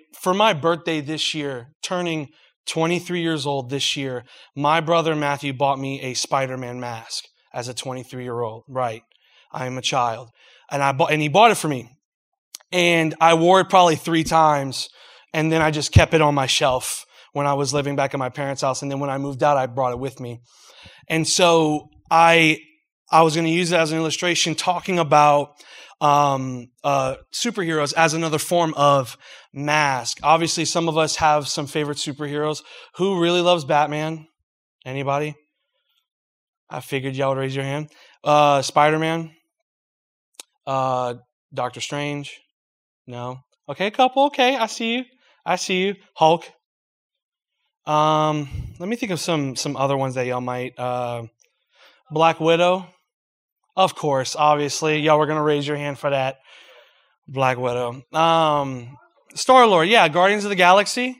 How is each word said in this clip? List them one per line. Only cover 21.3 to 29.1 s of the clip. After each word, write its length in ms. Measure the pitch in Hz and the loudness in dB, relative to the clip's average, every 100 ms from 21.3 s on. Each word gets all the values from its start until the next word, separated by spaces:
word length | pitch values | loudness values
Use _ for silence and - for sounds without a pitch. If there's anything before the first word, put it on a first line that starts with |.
| - 175 165 156 151 - _ _ | 2 4 4 4 0 -6 _ _
I, 480 | 165 165 170 160 156 - _ _ _ _ | 4 6 6 4 2 -6 _ _ _ _
I 120 | 160 | 4
was 120 | 160 | 6
gonna 140 | 156 165 | 2 0
use 240 | 170 175 | 0 0
it 80 | 170 | 0
as 100 | 160 | 0
an 60 | 160 | 0
illustration, 580 | 160 - 180 165 - | -4 -2 -2 -2 -2
talking 440 | 151 - 175 - 180 | -2 -2 -4 -2 -2
about, 560 | 160 151 147 147 139 _ - - - _ | 4 4 6 4 0 _ -20 -20 -20 _
um, 640 | 147 143 143 135 131 127 120 _ | 2 4 2 0 -4 -10 -14 _
uh, 320 | 143 139 131 135 - | -2 -2 -2 -6 -12
superheroes 600 | - 240 214 165 156 147 | -8 -6 -4 -4 -2 -2
as 180 | 165 165 | 2 2
another 260 | 160 165 151 | 2 -2 -4
form 360 | - 175 165 | -2 0 0
of 420 | 143 143 143 120 | 2 4 4 0